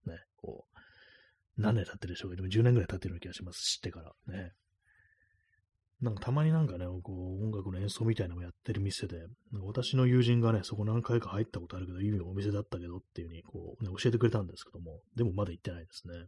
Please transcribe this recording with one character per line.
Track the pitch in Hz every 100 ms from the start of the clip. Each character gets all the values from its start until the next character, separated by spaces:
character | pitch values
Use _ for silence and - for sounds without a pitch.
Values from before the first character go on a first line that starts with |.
| -
ね、 | - _ _
こ | - - - - - _ - - _ _ _ -
う、 |
何 | 107
年 | 113
経 | -
っ | -
て | 90
る |
で | 90
し |
ょ | 95
う |
か。 | 90
で |
も | 92
十 | 107
年 | 120
ぐ | 120
ら |
い | 85
経 | 98
っ |
て | 92
る |
よ |
う | 87
な |
気 | -
が |
し | -
ま | 90
す。 | -
知 | - -
っ |
て | -
か | 87
ら。 | 80 _ -
ね。 | 95 87 _ _ _ _ _ _ _ _ _ _ _ _ _ _ _
な | 117
ん | 101
か |
た | -
ま | 139
に | 156
な | 160
ん | 151
か | -
ね、 | 90 90
こ | 87
う、 | 92 90 95
音 | 110
楽 | 104 95
の | 92
演 | 98
奏 | -
み | 113 110
た |
い | 95
な |
の | 87
を |
や | 87
っ | -
て | -
る | 98
店 | 98 - 92
で、 | 87 90 120 _
な | 104
ん |
か | 95
私 | 117 123 131
の | 127
友 | 127
人 | 117 120
が | 117
ね、 | 110
そ | -
こ | 101
何 | 104 117
回 | 113 117
か | -
入 | 98
っ | 113
た | 85
こ | 85
と | 92
あ |
る | 92
け |
ど、 | 90
い | 101
い | 104
お | 87
店 | 95 101
だ | 101
っ |
た | 101 90
け | 85
ど | 90
っ | _
て | -
い |
う | 85
風 | 82
に、 |
こ | - 101 85 -
う、 |
ね、 | 101 98
教 | 123
え |
て | 113
く | 117
れ |
た | 110
ん | 90
で | -
す |
け | -
ど | -
も、 | 85 - _
で | 117
も | 117
ま | 92
だ | 98
行 | 87
っ |
て | -
な | 87
い |
で | 82
す | - 90
ね。 | 85